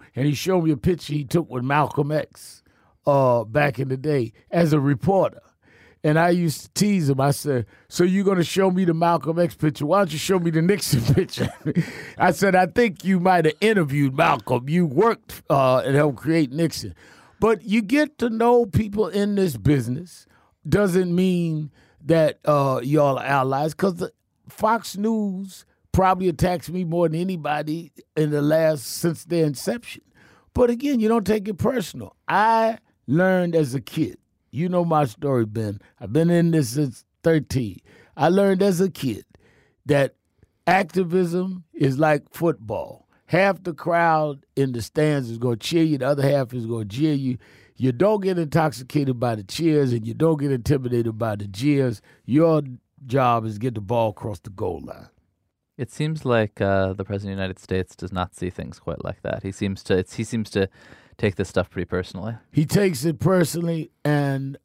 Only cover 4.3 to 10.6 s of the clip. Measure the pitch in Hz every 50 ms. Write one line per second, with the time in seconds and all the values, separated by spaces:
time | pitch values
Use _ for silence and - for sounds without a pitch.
4.3 | _ _ _ - - 170 175 151 156 147 135 143 139 - - 180 196 185 147 107
5.3 | - - _ _ _ _ _ _ _ _ - _ _ - - 151 151 165 170 175
6.3 | 175 175 170 156 - - - - - - 196 208 202 180 147 139 139 131 135 143
7.3 | 135 - - 147 131 120 104 _ _ _ _ _ - - 180 185 185 202 185 196
8.3 | 190 180 156 - - 190 190 190 180 190 185 170 160 160 170 170 170 151 135 156
9.3 | 165 175 175 - - - 156 151 - - 127 143 185 202 196 147 156 143 - -
10.3 | 196 185 170 170 156 160